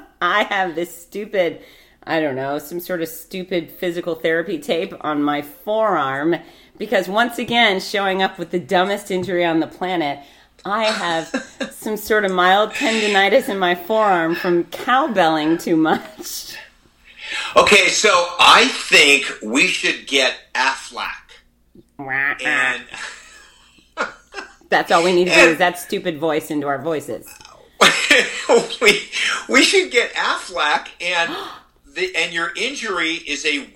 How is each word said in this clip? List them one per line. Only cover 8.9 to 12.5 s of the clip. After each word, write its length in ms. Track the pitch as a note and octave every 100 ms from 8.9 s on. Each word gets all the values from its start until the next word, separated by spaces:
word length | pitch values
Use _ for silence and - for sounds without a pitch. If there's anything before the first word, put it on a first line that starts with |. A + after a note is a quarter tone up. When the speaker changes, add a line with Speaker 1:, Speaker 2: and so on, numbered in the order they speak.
| G3+ -
Speaker 1:
injury 340 | F#3 F3+ F3
on 160 | E3+ D#3+
the 60 | D3+
planet, 520 | - F3+ F3 D3 C#3 - - _ _
I 200 | F#3 G#3+
have 840 | A3 G#3 F3 E3 D#3 - - - -
Speaker 2:
<laughs> 20 |
Speaker 1:
some 260 | - A3 G#3
sort 260 | - G#3+
of 60 | G3
mild 400 | F3+ F3+